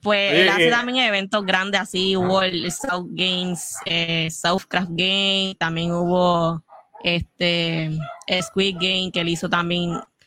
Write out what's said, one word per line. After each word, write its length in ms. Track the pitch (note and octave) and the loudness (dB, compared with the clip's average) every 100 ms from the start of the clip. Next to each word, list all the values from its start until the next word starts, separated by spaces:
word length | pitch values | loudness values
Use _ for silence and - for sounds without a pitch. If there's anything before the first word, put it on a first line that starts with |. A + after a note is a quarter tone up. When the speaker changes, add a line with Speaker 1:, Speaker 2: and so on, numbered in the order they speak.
Speaker 1:
Pues 300 | G#3 G#3 G3+ | 2 2 4
Speaker 2:
Oye, 80 | F3+ | 4
Speaker 1:
él 60 | F#3+ | 4
hace 180 | G3 G#3 | 6 4
Speaker 2:
eh, 40 | |
Speaker 1:
también 260 | A#3+ A#3+ B3+ | 4 0 0
eventos 480 | B3 G3+ G3 G#3+ F#3+ | 2 0 0 -2 2
grandes 340 | F#3 F#3+ G3 | 0 2 -2
así, 360 | F#3 F#3+ F#3+ F#3+ | -2 -2 0 2
hubo 240 | F3+ F#3+ | 2 2
el 280 | F#3 E3+ F3 | 2 -2 -4
South 340 | - - F3+ F3 | -6 -4 -4 -6
Games, 680 | D#3+ F#3 F3+ F3+ F3 - - - | -4 -2 0 -4 -6 -8 -10 -4
eh, 440 | E3+ E3 E3 D#3+ | -2 0 -2 -2
Southcraft 600 | D#3+ E3+ F#3 - F3+ F#3 | -2 0 0 0 -4 -4
Game, 680 | E3+ F#3 G3 G3 G3 F#3+ F#3+ | -2 0 0 0 0 -2 -2
también 360 | E3 E3 E3+ | -4 -2 -2
hubo, 680 | F3 F3 F3+ F3+ E3+ E3 E3 _ - - - | 0 2 4 4 4 2 -2 _ -20 -20 -6
este, 880 | F3 E3+ - _ F3 E3+ E3 E3 D#3 D#3 D#3 - - F#3 | -2 -2 -4 _ 0 0 0 -2 -2 -4 -6 -10 -4 -2
Squid 340 | F3+ - G3 F3+ | -2 0 0 0
Game, 360 | F#3 F#3 F#3 | 0 0 -2
que 80 | F3 | -2
él 80 | E3+ | 0
hizo 180 | E3+ F3 | -2 0
también. 480 | F3 E3+ F3 E3+ E3+ - _ | 0 0 0 -2 -4 -8 _